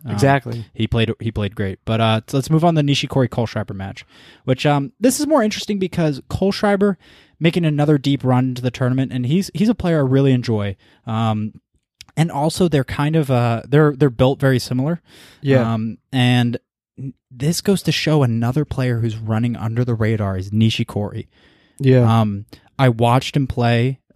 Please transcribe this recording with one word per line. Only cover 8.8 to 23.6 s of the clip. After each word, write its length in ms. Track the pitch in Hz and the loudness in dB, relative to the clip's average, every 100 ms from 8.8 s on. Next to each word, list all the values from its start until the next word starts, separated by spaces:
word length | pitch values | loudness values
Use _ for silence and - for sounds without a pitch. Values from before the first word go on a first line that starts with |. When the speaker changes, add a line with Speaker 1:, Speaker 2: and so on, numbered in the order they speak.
| 123 131 135 | -2 0 -2
Speaker 1:
and 120 | 127 | -4
he's, 260 | 123 175 196 | -2 0 -2
he's 160 | 156 214 | -2 0
a 40 | |
player 240 | 220 180 160 | 0 0 0
I 40 | |
really 300 | 135 135 139 | 2 2 4
enjoy. 440 | 123 120 107 101 95 _ _ 120 | 2 0 -2 -4 -8 _ _ -8
Um, 480 | 110 113 107 107 - _ _ _ _ - - | -2 -2 -2 -4 -10 _ _ _ _ -8 -2
and 140 | 165 | 0
also 380 | 143 160 - 180 | 0 -2 0 0
they're 160 | 143 | 0
kind 320 | - - 147 160 | -2 -2 0 0
of, 140 | 135 | 0
uh, 320 | 123 120 113 117 | 0 0 -2 0
they're, 300 | 143 151 131 | 2 4 4
they're 120 | 143 | 0
built 280 | 113 131 139 | 2 0 2
very 200 | 135 123 | 2 0
similar. 400 | - 127 143 170 _ - - _ | -2 -4 -2 -6 _ -20 -20 _
Speaker 2:
Yeah. 320 | 139 131 113 | 2 2 2
Speaker 1:
Um, 240 | 113 110 98 - | -2 -4 -10 -6
and 460 | 131 123 123 120 117 _ _ _ - | 2 4 4 2 -2 _ _ _ -16
n-, 160 | 131 - _ | -16 -16 _
this 300 | 123 147 175 | -6 -4 -2
goes 220 | - 190 | 0 0
to 80 | - | 0
show 300 | - - 151 | -2 0 2
another 420 | 123 113 117 151 | 2 0 0 -2
player 360 | 147 135 127 117 | -2 -4 -2 -2
who's 160 | 117 110 | -2 -4
running 400 | 110 110 120 113 | -4 -2 -2 -2
under 280 | 110 117 | -4 -2
the 100 | 123 | -2
radar 420 | 113 107 107 98 95 | 0 0 0 -2 -4
is 140 | 98 | -2
Nishikori. 760 | 110 110 - 117 101 104 110 - _ _ _ _ - | 2 2 2 -4 -6 -6 -8 -14 _ _ _ _ -2
Speaker 2:
Yeah. 420 | 131 127 113 117 | 4 4 6 4
Speaker 1:
Um, 240 | 107 101 - - _ - | 2 -2 -10 -20 _ 0
I 100 | 131 | 0
watched 460 | 113 117 127 - 147 | 2 2 2 0 -2
him 100 | 131 | -2
play, 540 | - | 0